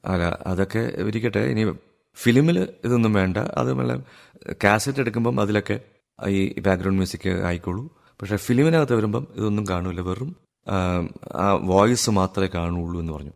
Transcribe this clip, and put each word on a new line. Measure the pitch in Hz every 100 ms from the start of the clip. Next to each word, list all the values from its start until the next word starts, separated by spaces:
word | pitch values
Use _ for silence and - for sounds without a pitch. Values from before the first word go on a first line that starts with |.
"അല്ല, | - 92 85 - -
അതൊക്കെ | 90 95 110
ഇരിക്കട്ടെ, | 117 - 101 110 113 104
ഇനി | 123 113 110 - _ _ _ -
ഫിലിമിൽ | 120 120 156 175 190 -
ഇതൊന്നും | 117 123 113
വേണ്ട, | 104 92 92
അത് | - - 123
വല്ല | 131 123 127 131 - - - -
കാസറ്റ് | - 101 107 139 135
എടുക്കുമ്പം | 117 113 117 127
അതിലൊക്കെ | 104 104 - 104 - _ _ - 98
ഈ | 98 95 -
ബാക്ക്ഗ്രൗണ്ട് | 95 92 92
മ്യൂസിക് | 95 90 - 95
ആയിക്കോളൂ, | 92 92 87 90 92 147 _ _ -
പക്ഷെ | 98 104
ഫിലിമിനകത്ത് | - 123 156 160 139
വരുമ്പം | 117 107 110 139 -
ഇതൊന്നും | 107 104 98
കാണൂല, | 90 90 87
വെറും, | 90 92 139 180 _ _ -
ആ, | 98 92 90 85 - -
ആ | - 98
വോയിസ് | 95 92 95 107 123 -
മാത്രമേ | 101 92 - 95
കാണുള്ളൂ" | 87 85 87 85 87
എന്ന് | 82
പറഞ്ഞു. | 76 71